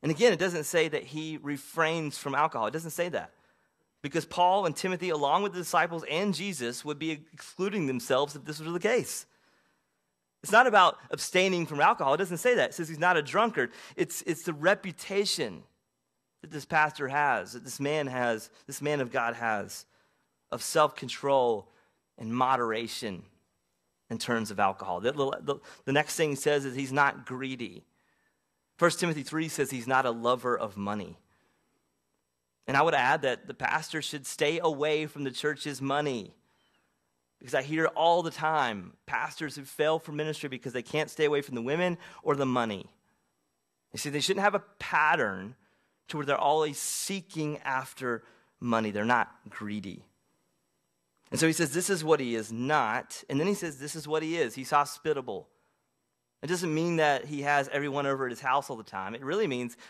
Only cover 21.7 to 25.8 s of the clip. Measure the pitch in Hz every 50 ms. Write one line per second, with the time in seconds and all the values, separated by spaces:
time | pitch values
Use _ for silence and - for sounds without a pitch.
21.7 | _ _ _ _ _ _ _ _ _ - 117 110 113 123 127 127 135 127 120 113
22.7 | 110 110 117 110 - - - 110 95 87 90 - _ _ _ _ _ _ _ _
23.7 | _ _ _ _ _ _ _ _ 117 113 - - 120 113 110 104 107 95 101 98
24.7 | 95 95 98 95 90 87 98 120 135 151 139 135 - - - 143 139 143 - -
25.7 | - -